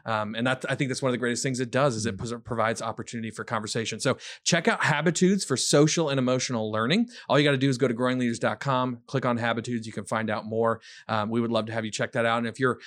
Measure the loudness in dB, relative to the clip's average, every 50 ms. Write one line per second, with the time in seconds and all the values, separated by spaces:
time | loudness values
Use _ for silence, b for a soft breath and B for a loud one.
0 | -4 -4 -2 -2 -2 -4 -2 -2 0 0 0 0 -2 -4 -2 -2 -2 -2 -2 -2
1 | 0 0 0 0 0 -2 -2 -2 -2 -2 -2 -2 -2 -2 0 2 2 2 0 0
2 | -2 -4 -4 -4 -6 -8 -8 -8 -8 -4 -2 0 0 0 0 -2 -6 -8 -8 -8
3 | -10 -10 -10 -8 -8 -8 -8 -10 -6 -4 -4 -4 -4 -4 -4 -4 -4 -4 -4 -2
4 | -2 -2 -2 -2 B B B B B 0 2 2 2 2 2 2 2 2 2 2
5 | 2 2 2 4 4 4 4 2 0 -2 -2 -2 2 4 6 6 6 6 4 2
6 | 0 0 2 2 2 2 2 0 0 -2 -2 -2 -2 0 0 0 2 2 2 2
7 | 2 0 B B B B 4 4 4 4 4 4 2 2 2 2 2 0 2 2
8 | 0 0 2 2 0 0 0 0 0 -2 -2 -2 -2 0 0 2 0 0 -4 -6
9 | -8 -4 -4 -2 0 0 0 0 0 0 -2 -2 -2 -4 -4 -6 -6 -8 -10 -8
10 | -6 -4 -4 -2 -2 -2 -4 -4 -4 -4 0 2 2 2 0 -2 B B B B
11 | B B -2 -2 0 0 0 0 0 2 0 0 -2 -2 -4 -6 -6 -4 -4 -4
12 | -4 -2 -2 0 0 2 2 0 -2 -4 -4 -2 0 0 0 -2 B